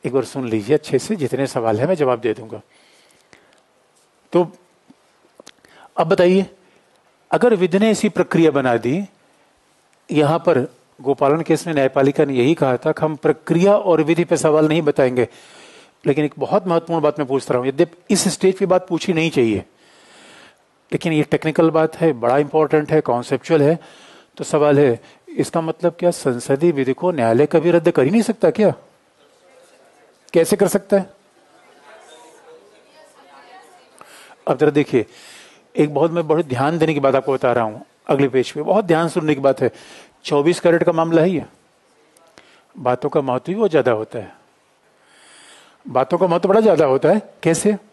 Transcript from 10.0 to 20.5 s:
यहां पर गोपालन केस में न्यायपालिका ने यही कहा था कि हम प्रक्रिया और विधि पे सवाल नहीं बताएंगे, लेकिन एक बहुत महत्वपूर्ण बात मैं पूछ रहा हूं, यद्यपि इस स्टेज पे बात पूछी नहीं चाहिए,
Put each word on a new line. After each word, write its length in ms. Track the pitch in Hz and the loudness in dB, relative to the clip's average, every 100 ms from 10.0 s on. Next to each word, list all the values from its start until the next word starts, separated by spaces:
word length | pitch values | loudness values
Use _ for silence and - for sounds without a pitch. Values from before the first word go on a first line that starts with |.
| _ | _
यहां 280 | 143 147 165 | 0 2 2
पर 280 | 165 147 123 _ _ _ | 2 0 -2 _ _ _
गोपालन 400 | 131 135 139 156 | -4 0 0 0
केस 260 | 160 160 175 | 0 -2 0
में 60 | |
न्यायपालिका 520 | 151 135 143 139 139 143 | 0 0 2 0 2 0
ने 80 | |
यही 200 | 131 123 | 2 2
कहा 240 | 165 139 123 | 2 0 0
था 140 | 156 | -2
कि 140 | 151 156 | -2 -4
हम 100 | 151 | -2
प्रक्रिया 600 | 160 151 - 165 196 208 | -2 -2 -2 0 4 2
और 240 | 196 160 | 2 0
विधि 220 | 151 165 | 0 0
पे 140 | 175 160 | 0 0
सवाल 300 | 156 151 156 | 2 2 2
नहीं 140 | 156 | 0
बताएंगे, 460 | 151 143 131 123 113 - - - - - - _ - | 0 0 0 0 -4 -6 -20 -20 -20 -20 -20 _ -4
लेकिन 200 | 139 151 | -2 -4
एक 80 | - | -6
बहुत 280 | 135 202 185 | -2 -2 0
महत्वपूर्ण 340 | 165 165 165 | -4 -2 -2
बात 180 | 147 147 | -2 -2
मैं 80 | 139 | -4
पूछ 220 | 135 - | -4 -2
रहा 100 | 127 | -2
हूं, 80 | 127 | -2
यद्यपि 300 | 135 170 - _ | -2 -2 -2 _
इस 180 | 196 190 | -2 0
स्टेज 300 | - 190 190 | 0 -2 0
पे 80 | 196 | 0
बात 220 | 180 180 | 0 0
पूछी 260 | 165 - | -6 -2
नहीं 160 | 160 160 | -2 0
चाहिए, 360 | 147 117 101 - _ _ _ _ - - - - | 0 0 -2 -6 _ _ _ _ -20 -20 -20 -20